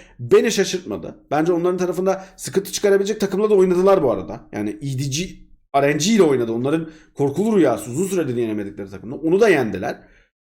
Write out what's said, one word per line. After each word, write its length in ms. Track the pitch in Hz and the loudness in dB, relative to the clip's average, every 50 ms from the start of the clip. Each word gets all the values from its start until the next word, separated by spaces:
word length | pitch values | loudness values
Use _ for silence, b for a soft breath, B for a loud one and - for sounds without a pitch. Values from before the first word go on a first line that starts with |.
| B B B B | B B B B
beni 340 | 123 120 151 214 240 240 202 | -2 4 4 4 4 4 2
şaşırtmadı. 760 | 208 190 180 - 180 - - - 87 78 - - - _ - | 0 0 0 -2 -8 -6 -6 -8 -8 -8 -12 -16 -16 _ -4
Bence 220 | 139 147 156 165 180 | -2 -2 0 2 0
onların 260 | 170 170 180 180 180 | 0 2 0 0 0
tarafında 460 | 180 175 180 170 185 185 190 190 B B B | -2 -2 -2 -2 0 -2 -2 -2 B B B
sıkıntı 360 | B - - 131 196 190 - - | B -10 -4 -4 -4 -4 -4 -6
çıkarabilecek 480 | - - 202 196 196 196 196 214 220 | -2 2 4 4 4 2 0 -2 -2
takımla 300 | 208 190 - 185 214 214 | -2 -2 0 0 0 4
da 40 | 208 | 4
oynadılar 480 | 196 185 185 180 175 185 202 196 180 156 | 4 4 4 4 4 4 4 4 4 4
bu 80 | 127 | 2
arada. 380 | 107 92 92 - 98 - - - - | 0 0 -4 -8 -12 -14 -14 -10 -8
Yani 180 | 104 104 107 | -6 -6 -6
E 280 | - - 139 139 135 127 | -6 -6 -8 -8 -6 -6
D 40 | 120 | -6
G 460 | 139 127 147 180 - - - - _ - - _ _ - | -4 -4 -6 -6 -8 -10 -16 -20 _ -20 -20 _ _ -2
R 180 | 139 139 139 151 | 0 2 2 0
N 40 | 151 | 0
G 140 | 147 196 226 | 0 2 4
ile 100 | 214 185 | 4 4
oynadı. 300 | 156 139 123 120 113 113 | 4 4 2 0 -2 -4
Onların 380 | 117 123 139 151 165 165 160 B B B B B | -4 -2 -2 -2 -2 -4 -6 B B B B B
korkulu 420 | - 139 143 135 156 202 226 220 | -4 -4 -4 -2 -2 -2 0 2
rüyası 340 | 202 156 127 117 104 - 127 | 4 4 4 2 0 -4 -8
uzun 160 | 120 139 190 | -6 -4 -4
süredir 300 | 190 190 185 160 135 123 | -2 -2 -4 -2 -2 -2
yenemedikleri 540 | 120 120 110 107 104 101 101 101 - 101 95 | -4 -4 -4 -4 -6 -6 -8 -10 -12 -14 -14
takımda. 240 | 95 92 92 104 135 | -14 -16 -14 -12 -12
Onu 260 | - - 160 165 196 | -6 -2 0 2 4
da 80 | 233 220 | 4 4
yendiler. 600 | 175 147 123 107 95 92 98 135 190 - b b b b b b b _ _ _ | 4 4 2 -2 -4 -6 -6 -6 -8 -10 b b b b b b b _ _ _